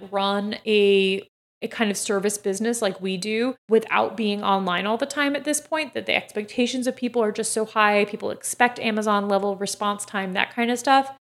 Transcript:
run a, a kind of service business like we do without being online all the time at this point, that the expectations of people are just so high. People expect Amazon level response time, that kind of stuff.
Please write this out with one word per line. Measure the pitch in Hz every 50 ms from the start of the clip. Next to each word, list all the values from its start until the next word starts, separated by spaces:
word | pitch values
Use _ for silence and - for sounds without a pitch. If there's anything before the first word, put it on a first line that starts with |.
| 196 185
run | 202 196 196 196 202 202 202 208 214 - -
a, | 220 214 208 202 202 196 196 190 190 190 196 - - _ _ _ _ _ _
a | - 220
kind | - - 233 208
of | 196
service | - - - 208 196 185 208 208
business | - - 202 190 190 220 233 240 233
like | 220 190 185 -
we | 185 190 185
do | 180 190 214 220 226 240 262 247 - _ -
without | 220 220 220 - - 208 220 - 214
being | - 220 208 202 208
online | - 196 196 196 196 180 175 175 190
all | 208 226
the | 233 285
time | 277 - 294 285 285 285
at | 285 277
this | 302 294 294
point, | - - 320 311 302 247 -
that | 226 202
the | - -
expectations | 202 - - - 208 214 208 - - 247 240 254 254 240 254
of | 247
people | - 247 240 233 240
are | 220 208
just | 214 220 214 -
so | - 220 220
high. | 214 - 220 214 208 208 208 202
People | 202 - 208 202 208
expect | - - - - - - 247 240 240 -
Amazon | - 226 214 214 208 214 208 202 202 202
level | 196 196 202 202 196
response | 190 202 196 - - 214 202 202 202 -
time, | - - 202 190 185
that | 185 196 - -
kind | - 240 233 233
of | 247 240
stuff. | - 277 269 269 262 269 - - _ _